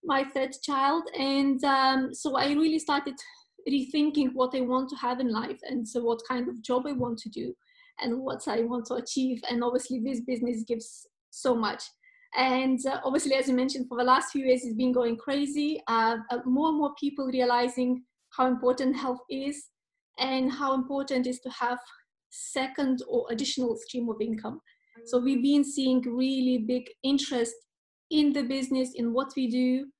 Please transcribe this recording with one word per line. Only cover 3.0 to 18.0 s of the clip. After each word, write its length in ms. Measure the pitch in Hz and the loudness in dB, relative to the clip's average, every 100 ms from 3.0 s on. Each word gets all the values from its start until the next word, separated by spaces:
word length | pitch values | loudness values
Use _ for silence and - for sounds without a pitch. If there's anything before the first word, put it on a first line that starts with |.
| 285 269 - - _ _ - | 0 -10 -16 -20 _ _ -2
rethinking 680 | 277 254 302 302 294 254 | 0 0 2 2 4 2
what 200 | 254 254 | 2 0
I 60 | 262 | 2
want 300 | 247 254 262 | 0 0 0
to 60 | 285 | -4
have 240 | 247 247 | -4 0
in 100 | 254 | 0
life. 280 | 214 226 - | 0 -4 -8
And 260 | - 262 220 | -6 -6 -4
so 140 | 247 | -2
what 180 | 233 233 - | 0 -2 -2
kind 200 | 254 247 | -4 -4
of 120 | 240 | -6
job 240 | 220 247 294 | -2 -2 0
I 60 | |
want 260 | 262 240 226 | -2 -2 -4
to 100 | 214 | -8
do 240 | 226 247 - _ _ - - | -8 -8 -10 _ _ -20 -8
and 200 | - 240 | -4 -2
what 260 | 262 - - | -4 -6 -2
I 140 | 220 | 0
want 240 | 233 240 226 | 0 -2 -2
to 80 | |
achieve. 460 | 240 240 - 262 247 - | -4 -2 0 0 -2 -2
And 140 | 240 | 0
obviously 360 | 240 247 - 254 | 0 0 -2 -4
this 200 | 233 247 | -2 -4
business 440 | 247 247 240 226 | -2 -2 0 -2
gives 420 | 226 233 - - - _ _ | -2 -4 -6 -18 -20 _ _
so 240 | - - | -4 0
much. 280 | 233 214 - - _ _ _ _ - | 2 0 -4 -12 _ _ _ _ 0
And, 420 | 262 254 262 254 262 | 2 2 2 0 0
uh, 140 | 269 | -2
obviously, 300 | 269 285 285 | 0 0 2
as 140 | 269 269 | 0 2
you 60 | |
mentioned, 320 | 247 262 269 254 | 2 2 -2 -6
for 80 | 240 | 0
the 80 | |
last 280 | 247 262 - | 4 4 4
few 120 | 285 | -2
years, 200 | 262 254 | 4 4
it's 120 | 247 220 | 2 0
been 160 | 254 | 2
going 240 | 247 233 233 | 4 2 0
crazy. 680 | - 277 285 285 294 302 - | -2 0 0 0 -2 -2 0
Uh, 300 | 226 226 233 220 | 2 2 0 -4
uh, 100 | 240 | -4
more 240 | 254 262 320 | 0 2 4
and 100 | 302 | 2
more 140 | 285 285 | 0 0
people 260 | 285 285 269 | -6 -2 -2
realizing 760 | 254 247 240 247 254 247 254 | 2 2 4 2 0 0 0